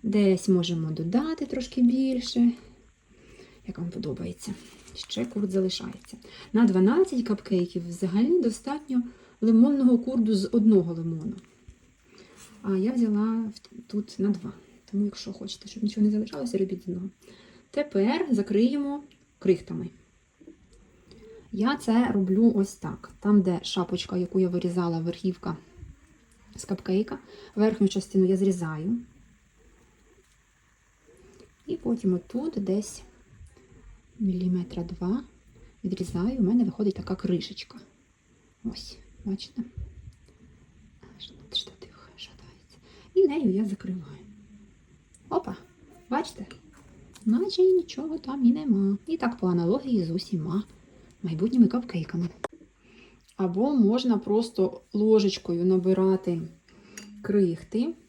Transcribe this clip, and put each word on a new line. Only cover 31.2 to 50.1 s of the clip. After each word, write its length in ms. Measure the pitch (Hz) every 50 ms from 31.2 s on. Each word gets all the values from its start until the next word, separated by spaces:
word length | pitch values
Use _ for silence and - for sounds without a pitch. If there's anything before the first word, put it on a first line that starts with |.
| _ - - - - _ _ _ _
І 120 | 294 339
потім 360 | 339 - 240 233 240 - 190 180
отут 400 | 175 - - - 240 294 320 -
десь 460 | 220 202 190 190 208 208 - - - - - _ _ _ _ - - - - _ - _ _ - - - - - _ _ _ _ -
міліметра 640 | 220 190 185 180 185 185 180 180 175 - - 180 170
два 400 | 175 175 - 180 180 214 277 285 - _ _ _ _ _ - - - _ _ -
відрізаю, 560 | 185 190 - 185 - - 170 180 233 262 262
у 40 | 208
мене 200 | 180 226 247 233
виходить 320 | 185 - - 208 202 190
така 200 | - - - 185
кришечка. 640 | - - 185 180 170 - - 202 - - _ - - - _ _ _ _ _ _ _ _ _ _ _ _ _ _ _ _
Ось, 340 | 226 - - - - - - - - - - -
бачите? 380 | 208 190 - - - _ - 233 240 _ - - - - - - - - _ _ _ _ _ - - - _ - _ _ - - - _ _ - - -
Аж 140 | - - - - - - -
штатив 580 | - - - - - _ - - - - - - -
шатається. 600 | - - - - - - - - _ _ _ - - _ - - - - - _
І 140 | 370 392
нею 260 | 311 285 330 294 202 185
я 120 | 202 220
закриваю. 600 | 196 202 - - 190 185 180 156 135 147 - - - - - - - - - - - _ _ _ _ - _ _ _ _ - _ -
Опа, 260 | - 370 - - 185 - - - _ _ - - - - _ _
бачите? 360 | 247 285 - - - - 202 - - - _ - - - - - - - - - - - -
Наче 360 | 220 214 247 381 427 - -
і 120 | 370 381 370
нічого 440 | 359 339 - - - 294 320 311
там 280 | 320 - 262 269 285 254
і 60 | 233
нема. 460 | 247 302 311 277 214 196 196 196 202 196 -
І 100 | - 320
так 200 | 330 - 240 240
по 100 | - -
аналогії 580 | 180 175 175 170 170 208 277 277 269 240 208 175
з 60 | 160